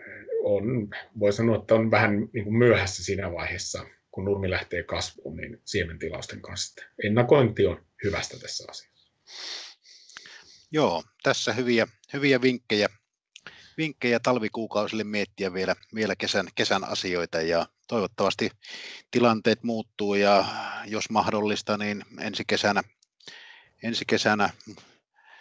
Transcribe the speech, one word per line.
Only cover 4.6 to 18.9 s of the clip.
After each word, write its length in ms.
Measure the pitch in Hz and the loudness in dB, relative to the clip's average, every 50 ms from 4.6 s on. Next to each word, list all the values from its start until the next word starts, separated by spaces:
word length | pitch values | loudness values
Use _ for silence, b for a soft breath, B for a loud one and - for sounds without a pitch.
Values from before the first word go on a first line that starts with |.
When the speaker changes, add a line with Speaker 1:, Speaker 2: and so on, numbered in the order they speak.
| - - - 85 82 | -4 -6 -8 -8 -6
Speaker 1:
kasvuun, 540 | - - 82 - - - - - 69 78 | -6 -6 -6 -6 -8 -10 -12 -14 -12 -12
niin 240 | 85 78 - - - _ | -10 -12 -12 -14 -16 _
siementilausten 760 | - - 101 87 82 82 78 78 80 - - - - - 101 | -4 -2 -2 -2 -2 -6 -8 -8 -8 -8 -8 -10 -12 -14 -14
kanssa. 440 | - - 95 95 - - - - - - _ - - | -14 -12 -10 -8 -8 -10 -12 -16 -20 -18 _ -6 -2
Ennakointi 640 | 104 107 117 123 127 160 147 123 107 98 - 101 | 2 2 2 4 6 6 6 6 4 4 2 2
on 200 | 90 85 - - _ _ - - | 2 0 -4 -10 _ _ -6 -6
hyvästä 360 | 98 - - - - - - | -4 -4 -4 -6 -8 -12 -14
tässä 240 | - - - - - - | -14 -12 -12 -12 -12 -14
asiassa. 280 | - - - _ _ _ _ _ _ _ _ B B B B B B B B B B B B B B B B B B B B B B B B B B B B _ | -16 -18 -20 _ _ _ _ _ _ _ _ B B B B B B B B B B B B B B B B B B B B B B B B B B B B _
Speaker 2:
Joo, 320 | 147 151 143 101 85 82 - _ _ _ - | 2 2 4 4 2 0 -4 _ _ _ 0
tässä 300 | 139 123 - - 123 107 | 0 0 2 0 -2 -2
hyviä, 340 | 120 127 120 120 113 110 - - _ _ _ - | 0 2 2 4 4 4 2 -2 _ _ _ -4
hyviä 280 | 139 143 139 135 120 | 0 2 4 4 4
vinkkejä, 460 | 123 131 127 117 - - 110 104 101 98 - _ _ _ _ _ _ _ _ - B B B B B B B | 4 2 2 0 -2 -2 2 2 2 0 -2 _ _ _ _ _ _ _ _ -20 B B B B B B B
vinkkejä 420 | - 160 156 - - - 120 120 117 | -6 -6 -6 -4 -2 0 2 2 2
talvikuukausille 840 | 117 131 127 120 107 104 - 117 110 107 - 104 104 95 110 110 104 | 2 2 2 2 0 -2 -4 -6 -6 -2 -2 -2 -2 -2 -2 -4 -4
miettiä 500 | 104 107 104 98 - _ - 98 95 90 | -4 -2 -4 -4 -4 _ -6 -6 -4 -4
vielä, 220 | 95 92 92 90 - _ _ - | -2 -2 -2 -2 -4 _ _ -4
vielä 200 | 110 107 98 95 | -2 -2 -2 -2
kesän, 320 | 98 110 - - 104 92 76 - | -2 -2 -2 0 -2 -2 -2 -2
kesän 280 | - 113 - 107 95 92 | -2 0 0 0 0 0
asioita, 580 | - 101 - - 95 87 87 85 - - 82 | -4 -6 -6 -4 -2 -2 -2 -2 -2 -2 -2
ja 240 | 80 82 85 85 82 - _ _ _ | 0 2 2 0 0 -2 _ _ _
toivottavasti 640 | - 127 113 98 90 - - 101 95 - - 117 101 - B B B B B B B | -4 -2 -2 -2 -2 -2 0 0 0 0 0 -4 -4 -4 B B B B B B B